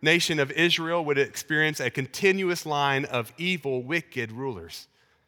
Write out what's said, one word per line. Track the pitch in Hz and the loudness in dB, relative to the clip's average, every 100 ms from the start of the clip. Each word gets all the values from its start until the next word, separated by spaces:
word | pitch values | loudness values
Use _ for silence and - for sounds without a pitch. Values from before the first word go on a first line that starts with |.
nation | 151 175 170 156 | 2 4 2 0
of | 135 | 0
Israel | 156 170 165 165 175 | 2 2 2 0 -2
would | 147 139 | 0 2
experience | 135 - - 156 156 147 | 2 -2 -2 0 0 0
a | 123 | -4
continuous | - 131 - 196 190 180 170 156 | -4 -6 0 2 2 0 -2 -2
line | 147 143 135 143 | 0 2 2 0
of | 123 113 - | -4 -4 -4
evil, | 180 180 139 127 | 0 0 0 -4
wicked | 123 165 - 127 113 | -2 -4 -4 -6 -6
rulers. | 113 135 98 82 - - _ _ _ | -6 -8 -8 -12 -16 -18 _ _ _